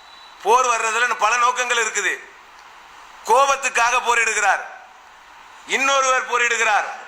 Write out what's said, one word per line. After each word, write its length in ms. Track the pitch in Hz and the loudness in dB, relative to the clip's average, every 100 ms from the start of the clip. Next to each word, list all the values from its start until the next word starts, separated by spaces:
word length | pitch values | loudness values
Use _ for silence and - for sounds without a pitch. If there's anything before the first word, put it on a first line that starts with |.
| - - - - | -20 -20 -20 -6
போர் 240 | 190 247 254 | 2 4 4
வர்றதுல 460 | 226 226 226 247 | 0 -2 0 -2
பல 240 | 226 208 240 | 0 0 2
நோக்கங்கள் 480 | 240 247 240 233 220 | 0 0 -2 -2 -2
இருக்குது. 340 | 202 180 139 - - - - - - - - - - - | -4 -4 -6 -12 -20 -20 -20 -20 -20 -20 -20 -20 -8 2
கோபத்துக்காக 760 | 247 277 269 254 240 233 247 | 4 4 0 -2 0 0 0
போரிடுகிறார். 640 | 233 233 220 214 202 165 - - - - - - - - - - - | 0 0 0 0 0 0 -4 -18 -20 -20 -20 -20 -20 -20 -20 -20 -6
இன்னொருவர் 640 | 220 277 277 262 254 - | -2 0 2 2 0 -2
போரிடுகிறார். 540 | 240 240 226 226 190 - - | -2 0 0 0 0 -2 -10